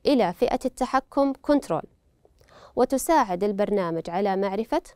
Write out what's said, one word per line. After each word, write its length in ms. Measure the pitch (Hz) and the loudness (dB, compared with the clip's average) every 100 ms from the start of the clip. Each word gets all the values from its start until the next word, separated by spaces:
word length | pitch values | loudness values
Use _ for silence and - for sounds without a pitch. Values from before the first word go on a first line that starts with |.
| - | 0
إلى 260 | 233 185 | 2 2
فئة 280 | 180 - 254 | 0 -2 0
التحكم 680 | 254 - 254 269 - - 277 262 | -4 -4 -2 -2 -2 0 0 0
control، 400 | - 294 - 160 - _ _ _ _ _ _ - - - | 0 0 0 -4 -6 _ _ _ _ _ _ -20 -10 -2
وتساعد 680 | 254 269 - 320 226 180 | 0 0 2 2 2 0
البرنامج 680 | 208 196 208 202 175 165 165 | -2 -2 0 0 -2 -4 -4
على 260 | 175 202 190 | -2 0 0
معرفة 460 | 196 196 226 311 - | -2 -4 -2 -4 -4